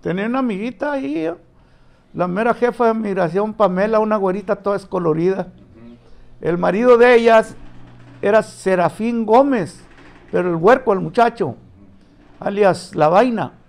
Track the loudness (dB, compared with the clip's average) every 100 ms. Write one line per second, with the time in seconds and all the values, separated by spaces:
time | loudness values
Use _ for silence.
0 | -6 -6 -4 -4 -4 -4 -8 -6 -6 -4
1 | -6 -6 -6 -8 _ _ _ _ _ _
2 | _ -6 -4 -2 -2 0 -2 0 0 0
3 | -4 -2 -2 -2 -4 0 0 2 0 0
4 | 0 -2 -2 -4 -4 -6 -4 -6 -4 -4
5 | -2 0 0 -2 -6 -12 -20 -20 -20 -20
6 | _ -20 -20 -10 -6 -2 -2 0 4 6
7 | 6 6 6 4 2 -8 -20 -20 -20 -20
8 | -20 -6 0 2 0 -6 -2 0 0 -2
9 | -6 -4 2 2 4 0 -4 -10 -20 -20
10 | -20 -20 -6 -4 -2 0 2 2 2 -2
11 | -2 0 0 0 -8 -8 -18 -20 -20 -20
12 | _ _ _ -10 -8 0 2 0 -4 0
13 | 2 4 2 0 -8 -10